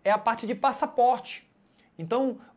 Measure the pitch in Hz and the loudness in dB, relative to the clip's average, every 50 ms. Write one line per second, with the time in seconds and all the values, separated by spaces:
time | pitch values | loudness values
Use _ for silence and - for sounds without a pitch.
0 | - 190 214 214 214 233 226 - 233 214 240 - - 269 254 - 294 285 - - | 0 0 0 2 0 -2 -2 -2 -4 -6 -4 0 0 0 0 0 -4 -2 2 4
1 | 240 247 254 - - - - - - _ _ _ _ _ _ _ _ _ _ - | 4 4 4 0 -4 -10 -16 -18 -20 _ _ _ _ _ _ _ _ _ _ -12
2 | 165 165 226 254 269 262 208 - - - _ | -6 -2 0 0 0 0 -2 -6 -12 -20 _